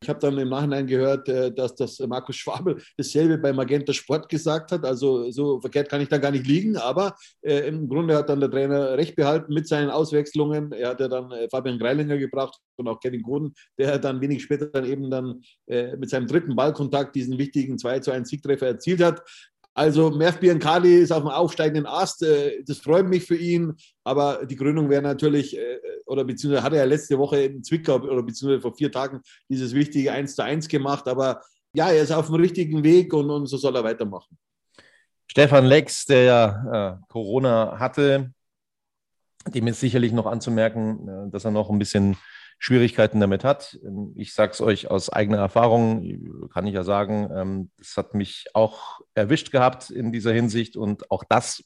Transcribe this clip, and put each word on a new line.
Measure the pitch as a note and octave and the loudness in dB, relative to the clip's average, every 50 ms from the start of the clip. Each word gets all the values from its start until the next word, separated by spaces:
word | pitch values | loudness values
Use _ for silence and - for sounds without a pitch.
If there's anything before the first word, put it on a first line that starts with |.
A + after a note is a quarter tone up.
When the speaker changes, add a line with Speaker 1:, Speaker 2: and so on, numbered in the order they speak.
Speaker 1:
Ich | - - | -8 -6
habe | C#3+ - | -4 -2
dann | - C#3+ C#3 C#3 | -2 -2 0 0
im | C3 B2+ | -2 -2
Nachhinein | C3 C3+ D3 D3 C#3 C#3 C3+ C3 | -2 -2 -2 -2 -2 -2 -2 0
gehört, | C3 B2+ C3 C3+ C#3 C#3 C#3 - | 0 2 2 2 0 0 -2 -2
äh, | B2+ B2+ B2+ B2 A2+ | -2 0 0 -2 -2
dass | C3 B2+ A#2 - | -4 -4 -4 -4
das | - C3 A2+ - - | -4 -6 -6 -6 -6
Markus | C3+ - B2+ B2+ B2+ - B2+ - | -8 -6 -6 -6 -8 -10 -12 -10
Schwabel | - - A2 - F#3 F#3 C3+ - - - _ - | -10 -8 -8 -4 -4 -4 -4 -4 -6 -12 _ -8
dasselbe | C#3+ - - D#3 D#3+ D#3+ D#3+ D3+ | -8 -2 0 2 4 4 2 2
bei | D#3+ C#3 | 0 0
Magenta | C3+ C3 C3 B2 C#3+ D3 C#3+ D3 | 0 0 -2 0 -2 -2 0 -2
Sport | C#3 - - - F3 D#3 - - | -4 -4 -4 -4 -4 -4 -4 -4
gesagt | E3 D3+ - D#3+ D3+ E3 D#3+ - | -6 -4 -2 -2 -2 -2 -4 -4
hat. | F3+ E3+ D3 | -6 -4 -2
Also | C3 C3 A#2+ C#3 C#3 C3 A#2+ A#2+ B2 | -2 -2 0 0 2 2 0 -2 -4
so | A#2+ C#3 D3 C#3+ C#3 B2+ | -4 -4 -2 -2 -2 -2
verkehrt | A2+ B2 - C#3+ C#3+ C#3+ | -4 -2 -2 -2 -2 -2
kann | C#3+ C#3+ | -2 -4
ich | C#3+ - | -2 0
da | D#3 C#3+ | 0 0
gar | C3+ C#3 | 0 0
nicht | C#3+ C3 B2+ C3+ | 0 0 0 2
liegen. | C#3+ F3 G3 A3 G#3+ D#3 | 2 2 2 0 -2 -2
Aber, | A#2 B2 C3+ F3 G3 G3 - - - - _ _ | -2 -2 -2 -2 -2 -2 -4 -10 -16 -20 _ _
äh, | - D3+ D3 C#3+ D3 C#3 | -2 -2 0 0 0 -2
im | D#3 D#3+ D3+ B2 | -4 -6 -4 -4
Grunde | C3 D#3 E3+ D#3+ D#3 | -2 -2 0 2 2
hat | D3+ C#3+ D3+ | 2 2 0
dann | C#3+ C#3+ | 0 0
der | C#3 B2+ | 0 0
Trainer | B2+ C3+ C#3 C#3 C#3 C#3+ C#3 C3 C3 C3 | 0 0 0 0 0 0 0 0 0 0
recht | D#3+ D#3 - - | -2 -2 0 0
behalten | C#3+ C#3+ D3+ E3 D#3 D3+ D3 | 2 2 2 0 -2 -2 -4
mit | D#3 D3+ - | -4 -2 0
seinen | D#3 D3 D3 C#3 | 0 0 0 0
Auswechslungen. | A#2+ D3+ D#3+ D3 D3+ D3 C#3+ D3 - D3+ D3 D3+ D3+ D3+ D3 D3 | 0 0 0 0 0 0 0 0 0 -2 0 0 -2 -4 -4 -6
Er | C3 G#2+ A#2+ B2 | -6 -4 -4 -4
hat | B2+ B2 | -2 -2
ja | C3+ B2+ | -4 -4
dann, | B2+ B2+ B2+ B2+ | -4 -4 -6 -8
äh, | B2 A#2 A#2 A2+ | -8 -8 -6 -4
Fabian | - B2+ B2 C3+ B2 A#2 | -4 -4 -4 -4 -4 -2
Greilinger | A2+ A#2+ C3+ D3 D3+ D3 D3 C#3+ | -2 0 0 0 0 -2 -2 -2
gebracht | C#3 C3+ - C3+ C3+ C3 - _ _ _ _ - | -4 -4 -4 -4 -4 -4 -6 _ _ _ _ -10
und | B2 A#2 | -8 -6
auch | A2 - | -6 -6
Kevin | - B2+ B2+ A#2 | -6 -6 -6 -6
Goden, | A2 A#2 C3+ D3 D#3 C#3+ - _ _ _ _ - | -6 -6 -6 -6 -6 -6 -10 _ _ _ _ -2
der | C3+ C#3+ C#3+ C#3 | 0 0 0 -2
dann | - C#3 C3 B2+ | -2 -4 -4 -4
wenig | C3 C#3+ C#3+ C3 - | -4 -4 -4 -4 -4
später | - D3 C#3 D3 D3 | -4 -4 -4 -4 -4
dann | - C3+ B2+ | -4 -4 -4
eben | B2 C3+ C3+ C3+ C3 | -4 -4 -6 -6 -4
dann, | C3 C3 B2+ B2+ A#2+ B2 - _ _ _ _ - | -4 -4 -6 -6 -10 -12 -16 _ _ _ _ -6
äh, | B2 B2 A#2+ B2 C3 C3+ | -4 -4 -4 -4 -6 -10
mit | C3+ - | -6 -4
seinem | - C3 B2 A#2 | -4 -4 -2 0
dritten | C#3 E3+ - - B2+ | 0 0 0 0 0
Ballkontakt | A#2 C3 D3+ D3 - C#3+ C#3 C#3+ C#3 C#3+ C3+ - | 0 0 0 0 -2 -4 -2 -2 -2 -2 -4 -4
diesen | C#3 B2 B2 C3 B2+ | -6 -6 -4 -4 -4
wichtigen | C#3 C3+ - C#3+ C3 C3+ B2+ A#2 | -4 -4 -4 -4 -4 -4 -6 -6
zwei | - A#2+ B2+ C3+ | -4 -4 -4 -4
zu | C3 D3 | -4 -4
eins | B2+ B2+ A#2+ - | -4 -4 -6 -8
Siegtreffer | - C#3+ - C#3 C#3 C3+ C3 B2+ | -10 -6 -4 -2 -2 0 0 -2
erzielt | A#2 - - E3+ F#3 E3+ F3 | -4 -4 -4 -2 0 2 2
hat. | E3+ D#3 - - - - - - _ _ _ _ _ _ - | 2 2 0 -6 -20 -20 -20 -20 _ _ _ _ _ _ 0
Also | D3 D#3 C#3+ D#3 D#3+ D#3+ | 2 4 4 4 4 4
Merv | D3 C#3+ D#3 F3+ E3 D#3+ | 4 2 2 2 2 4
Biancardi | F3+ F3+ F3 D#3 - D3+ E3 F3+ F3 F3+ F3 | 4 4 4 4 2 2 2 6 6 8 8
ist | F3 F3 D3 | 8 8 6
auf | F3 D#3 | 4 0
dem | C#3+ D3+ | 0 0
aufsteigenden | C3+ D3+ F3 D#3+ - - D#3 D#3 D3 D#3 D3 | 0 0 0 0 0 0 0 0 0 -2 -4
Ast, | A2 C3 E3 F#3+ - - - E3+ | -2 -2 -2 -2 -2 -4 -2 2
äh, | D#3 D3+ C#3+ C#3+ C#3+ A2+ G#2+ C3+ | 4 4 4 2 0 -4 -6 -8
das | - C#3+ - | -8 -10 -6
freut | - C#3 D#3+ F#3 G3 F#3 | 0 2 4 4 4 2
mich | F#3 F3 E3+ | 0 0 0
für | - E3+ | 0 -2
ihn, | E3 E3+ E3+ F3 E3+ E3+ D#3+ D#3 - _ _ _ _ - | -2 0 0 0 0 0 -2 -4 -8 _ _ _ _ -6
aber | A#2+ C3+ C#3+ C#3+ C#3+ C3+ - B2+ | -2 0 0 2 0 0 -2 -6
die | B2 C3+ | -8 -6
Krönung | C3 C#3 D3 D3 D#3+ D3+ C#3 | -2 -2 0 2 2 2 2
wäre | C#3 C#3 | 2 2
natürlich, | C#3 C#3+ C#3 C#3 D#3 D3+ C#3+ D3 C3+ - - - | 2 0 -2 0 0 2 2 0 0 -2 -6 -8
äh, | A2+ A#2+ B2 - - F#2 - - - | -8 -8 -8 -10 -12 -12 -14 -12 -10
oder | - B2+ C#3 C3 | -6 -4 -4 -4
beziehungsweise | B2 A2+ - - C#3+ C#3+ C3 A#2 | -4 -4 -6 -2 -2 0 0 0
hat | C3+ | 2
er | D#3 D3+ | 2 2
ja | C3+ | 2
letzte | C3 D3 D#3 D3+ - C#3+ C3 | 2 2 0 0 0 0 0
Woche | C#3+ C#3+ D3+ C#3+ | 2 2 2 2
in | C#3 C3+ C#3 C3 | 0 0 -2 -8
Zwickau | A2+ - D#3+ E3 D#3+ - C3+ B2 | -6 -4 -4 -2 0 0 0 0
oder | B2+ C3 C3 B2+ A#2 | 0 -2 -2 -2 -2
beziehungsweise | A#2+ A2+ - C3+ C#3 C#3 C3 | -4 -6 -4 -2 0 0 0
vor | B2 A#2+ - | 0 -4 -4
vier | - D3 C3+ | -4 -4 -4
Tagen | - B2+ C3+ C#3 C3+ C3 - _ - _ _ - | -2 -4 -6 -6 -8 -12 -18 _ -20 _ _ -6
dieses | C3+ C3 C3 A#2 A#2+ | -6 -4 -4 -2 0
wichtige | C#3+ D3 D3 D3 D3 C3+ C3+ A2+ | 0 0 0 0 -2 -2 0 -2
eins | C3+ C#3 C#3 - | -4 -6 -6 -6
zu | - A2+ | -4 -4
eins | A#2 D3 D#3+ D#3 - | -2 -2 -4 -4 -2
gemacht, | D#3 C#3+ C3+ C#3 C#3+ C#3 - B2+ | -4 -2 -2 -2 -4 -4 -4 -4
aber | B2+ C3 C3+ C3 A#2 - - _ _ _ _ _ - | -2 0 0 -2 -2 -4 -8 _ _ _ _ _ -2
ja, | D3+ D#3+ F#3 | 0 2 4
er | E3+ D#3 D3+ | 4 4 4
ist | C3+ D#3+ | 4 2
auf | D#3+ D3+ D#3 | 0 0 0
dem | D#3+ | 2
richtigen | D#3+ E3+ F#3 F3 F#3 F3 D3+ D#3 D#3 D3 | 4 4 2 2 0 -2 -2 0 2 6
Weg | D#3 E3+ F3+ F#3 - E3+ | 8 8 8 6 4 2
und, | D3+ C#3+ D3 | 0 0 0
und | D3 D3 C#3+ B2+ | -2 -4 -4 -4
so | C#3 B2+ | -4 -2
soll | C3+ C#3 B2 | 0 0 0
er | B2+ A2+ | 0 0
weitermachen. | A2 A2+ - A2+ G2+ G2 E2+ - _ _ _ _ _ _ _ _ _ _ - - _ _ _ _ _ _ _ _ - | -2 -2 -4 -6 -6 -8 -10 -16 _ _ _ _ _ _ _ _ _ _ -20 -20 _ _ _ _ _ _ _ _ 0
Speaker 2:
Stefan | - C3+ D3 C3+ C#3+ C#3 B2+ | 4 6 6 8 8 8 8
Lex, | B2+ C3+ D#3 C3+ - - - - | 8 8 6 6 2 -4 -6 0
der | - C#3 B2+ B2 | 4 6 6 8
ja, | B2+ B2 A#2+ A2+ G#2 G2+ G#2 B2+ A2+ A#2+ G#2+ G2+ F#2+ F#2 | 8 8 6 6 4 2 -2 -4 -4 -2 -2 -2 -4 -6
äh, | F#2 - _ | -10 -14 _
Corona | - A#2 A2 G2 A2 C3 C3 B2+ A#2 A2+ A2 - - G2+ | -8 -6 -4 -2 0 0 2 2 2 2 2 0 -2 -4
hatte, | B2+ B2+ - D3+ C#3+ C#3+ C3+ C#3 C3+ B2+ - _ _ _ _ _ _ _ _ _ _ _ _ _ _ _ _ _ _ _ _ _ - - - | -4 -2 0 2 2 2 2 2 0 -4 -12 _ _ _ _ _ _ _ _ _ _ _ _ _ _ _ _ _ _ _ _ _ -12 -8 -4
dem | B2+ A2+ A#2+ | -2 -2 -2
ist | A2+ - | -2 0
sicherlich | C3+ B2+ A#2+ C3 A#2+ A#2+ A2 | 0 0 2 2 2 2 0
noch | A#2 G2+ | 0 -2
anzumerken, | G#2+ A#2 A2+ - B2 A#2 A2 A2 A2+ A2 A#2 A2 A2 A2 - - G2 | -2 -4 -4 -4 -2 0 2 2 0 0 -2 -4 -4 -4 -6 -10 -12
äh, | F#2+ F#2+ G2+ G2 | -12 -12 -12 -10
dass | F#2+ G2+ F#2+ | -10 -6 -4
er | A2+ | -2
noch | G#2 G#2+ G#2 G#2+ | 0 0 0 0
ein | G#2 G2+ | 0 0
bisschen | G2+ - - G#2 G2+ G2 F#2+ - - - - - - - _ - | 0 0 2 2 2 2 0 -2 -6 -16 -20 -20 -20 -20 _ -8
Schwierigkeiten | - - B2+ B2 A#2+ A2+ - - G#2+ G#2+ A2 G#2+ | 0 2 4 4 4 4 4 4 2 4 4 2
damit | G#2 G2 G2 F#2+ - | 2 2 2 2 2
hat. | C3 C#3+ - - - - - - | 0 0 0 -4 -14 -20 -18 -16
Ähm, | G#2 G2 G2 G#2 - F#2+ | -12 -10 -10 -10 -12 -12
ich | F#2+ G#2 - - | -14 -14 -6 0
sag's | - G#2+ G2+ - - | 0 0 0 0 0
euch | A2 A2 G2+ F#2 - - | 0 0 0 0 -2 -2
aus | - F#2+ - - | -2 -2 -2 -2
eigener | - - G#2+ G2+ G#2+ G#2 | -2 0 0 2 2 0
Erfahrung, | G2 F#2+ - A#2 A#2+ A#2+ A2+ A#2 A#2 A2+ A2+ A2 F2+ F2 - - E2 E2 D2 - - - - | 0 0 2 4 4 6 6 4 4 2 0 -2 -4 -8 -10 -10 -12 -14 -16 -16 -16 -10 -8
kann | F2+ F#2 | -6 -6
ich | G#2 G2 | -4 -4
ja | F#2+ F2+ | -4 -2
sagen, | F#2 G2+ G2+ G#2 G2 G#2+ G#2 G#2 - - | 0 0 0 0 -2 -2 -4 -4 -4 -6
ähm, | F#2+ F#2+ F#2+ F#2+ F#2+ F#2 - _ _ | -6 -6 -6 -6 -6 -8 -10 _ _
es | - - - - | -20 -10 -8 -8
hat | G2 - - | -6 -4 -4
mich | G#2 G2 - - - - - - | -4 -4 -6 -8 -14 -12 -4 0
auch | G#2+ A2 G#2+ - - - - - - - _ - | 2 2 2 0 -4 -16 -16 -16 -18 -20 _ -2
erwischt | A2 G#2 G#2+ D3+ D3+ - - | -2 0 2 0 0 0 0
gehabt | - C3 B2+ B2+ B2+ - - - | 2 2 4 2 2 0 -8 -12
in | - - A#2 A2+ A2+ | -8 -6 -6 -4 -4
dieser | A#2 G2+ A#2 | -2 0 0
Hinsicht | A2 A#2 A#2 A#2 G2+ A#2 A2+ - - G#2 | 2 2 2 2 0 -2 -4 -4 -6 -6
und | A2 G#2 G#2 - - - | -4 -4 -4 -6 -6 -6
auch | A#2 - - - | -6 -4 0 2
das | - A#2+ - - - - - | 2 2 2 -2 -6 -12 -14